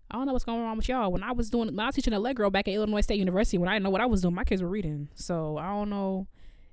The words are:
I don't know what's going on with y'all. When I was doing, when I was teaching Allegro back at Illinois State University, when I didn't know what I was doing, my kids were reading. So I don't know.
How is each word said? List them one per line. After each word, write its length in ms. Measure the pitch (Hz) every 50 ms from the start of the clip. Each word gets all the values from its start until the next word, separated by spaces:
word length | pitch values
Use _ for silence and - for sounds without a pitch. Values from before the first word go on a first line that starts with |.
| - -
I 60 | -
don't 80 | 233 269
know 80 | 277 262
what's 120 | 247 -
going 160 | 233 233 233
on 160 | 226 226 220
with 100 | 226 - -
y'all. 220 | 254 254 214 190
When 120 | 180 180 196
I 80 | 240
was 180 | 254 240 233 214
doing, 180 | 247 233 226
when 120 | 214 - 196
I 80 | 220
was 80 | 262 277
teaching 180 | 285 - 254 214
Allegro 360 | 196 214 254 277 233 208 202
back 180 | 196 196 202
at 60 | 208 190
Illinois 280 | 214 214 214 208 208
State 180 | 208 - 214 208
University, 380 | 190 180 180 190 233 - -
when 120 | 175 175 185
I 40 | 208
didn't 100 | 214 196
know 60 | 196
what 100 | 190 190
I 40 | 233
was 140 | 254 220 190
doing, 120 | 180 175 175
my 100 | 185 175
kids 180 | - 208 185
were 80 | 180 170
reading. 400 | 196 214 180 156 151 147 147 - -
So 440 | - - - 175 165 156 151 156
I 100 | 151 160
don't 220 | 190 208 208 208 208
know. 380 | 202 202 196 190 190 190 196 - - - - - - - - -